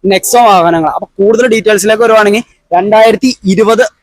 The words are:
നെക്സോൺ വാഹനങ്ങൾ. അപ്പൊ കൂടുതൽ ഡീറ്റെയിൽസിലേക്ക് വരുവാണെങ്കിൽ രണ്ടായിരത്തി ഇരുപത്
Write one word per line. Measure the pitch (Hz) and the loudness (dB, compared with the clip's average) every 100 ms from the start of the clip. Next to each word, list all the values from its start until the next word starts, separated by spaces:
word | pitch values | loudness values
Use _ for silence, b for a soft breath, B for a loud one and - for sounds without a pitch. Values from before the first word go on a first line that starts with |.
| 190 | -2
നെക്സോൺ | 190 - 240 233 | -2 -2 0 2
വാഹനങ്ങൾ. | 190 170 165 156 - | 2 0 -2 -4 -6
അപ്പൊ | 202 - | -12 -2
കൂടുതൽ | 196 226 247 | 0 0 0
ഡീറ്റെയിൽസിലേക്ക് | 226 214 208 208 220 233 | 0 0 -2 0 0 2
വരുവാണെങ്കിൽ | 220 202 214 - _ _ 175 | 2 2 -2 -6 _ _ -4
രണ്ടായിരത്തി | 202 220 226 226 254 - 190 | 0 2 2 2 -4 -4 -4
ഇരുപത് | 190 214 226 214 _ | 0 0 0 -2 _